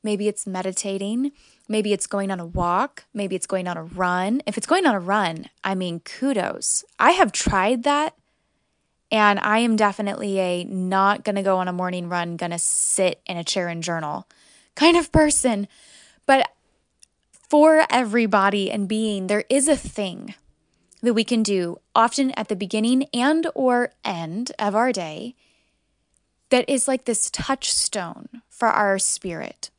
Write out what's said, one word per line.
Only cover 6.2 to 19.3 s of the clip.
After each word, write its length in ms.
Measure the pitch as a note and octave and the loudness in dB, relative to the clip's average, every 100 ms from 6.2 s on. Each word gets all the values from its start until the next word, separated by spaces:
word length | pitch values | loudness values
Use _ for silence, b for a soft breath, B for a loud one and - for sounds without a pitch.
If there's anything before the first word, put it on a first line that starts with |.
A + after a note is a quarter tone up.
| C4+ A3+ - - - - - - | -2 0 -2 -4 -4 -6 -6 2
I 140 | B3 | 4
have 220 | F4+ C#4 | 6 2
tried 500 | - - G3 G3 B3 | 2 0 2 2 2
that, 320 | C4 C#4+ D#4 _ _ _ _ _ _ _ _ _ _ | 2 0 0 _ _ _ _ _ _ _ _ _ _
and 280 | A3 G#3 G3+ | 4 4 4
I 180 | - G#3+ | 2 2
am 160 | A#3+ A3 | 2 4
definitely 640 | G#3 G3 G3+ - G#3 G3 | 2 0 -6 -4 -4 -2
a 240 | F#3 F3 | 0 -2
not 600 | F3 F#3 F#3 F#3+ G3 G#3 - | -4 -6 -2 2 2 2 -2
gonna 180 | G3+ | -2
go 140 | G3 F#3 | 0 0
on 100 | F#3 | 0
a 60 | |
morning 340 | F3+ F3+ F3+ F3 | -4 -4 -6 -4
run, 300 | F3 E3+ E3+ | -4 -4 -6
gonna 220 | F3 E3+ | -6 -4
sit 600 | - - - - F#3 - - | -2 -2 -2 0 0 -2 -8
in 100 | F3 | -8
a 80 | |
chair 240 | E3 G3+ F3 | -4 -4 -4
and 160 | E3+ | -6
journal 420 | E3 E3 D3+ D3+ - b b b b - | -6 -4 -4 -8 -12 b b b b 4
kind 160 | D#4 F4 | 6 6
of 160 | D#4 | 4
person. 560 | D#4+ D4+ - B3+ G#3 G3+ b b b b b - | 4 4 2 0 -2 -4 b b b b b 2
But 260 | C4+ - _ _ _ _ _ _ _ _ _ _ | 2 2 _ _ _ _ _ _ _ _ _ _
for 360 | D4+ D#4 D#4 D#4+ | 6 8 6 4
everybody 840 | B3+ A#3 A3+ A3+ G#3 G3 G3+ F#3+ | 0 0 0 2 4 2 2 -2
and 160 | - G3 | -4 -4
being, 400 | A3 A3 G3+ | -2 -2 -4
there 160 | F#3 | -2